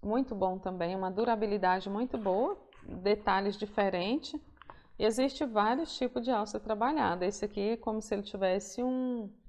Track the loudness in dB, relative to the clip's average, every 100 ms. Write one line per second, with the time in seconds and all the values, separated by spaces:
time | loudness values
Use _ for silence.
0 | 2 0 0 0 0 0 -4 -2 -2 0
1 | -2 0 0 2 2 2 4 2 0 -2
2 | -2 -2 0 2 2 0 -10 -20 -12 -4
3 | 0 2 2 2 2 -2 -4 0 2 2
4 | 0 -2 -2 -10 -12 -20 -20 -20 -20 0
5 | 2 4 0 0 0 2 4 2 -2 -2
6 | -2 -2 0 0 0 -4 -4 0 2 2
7 | 2 2 0 0 -4 -2 0 0 -2 -4
8 | -2 -4 -4 -2 2 2 -2 -4 -2 0
9 | 0 -2 -6 -12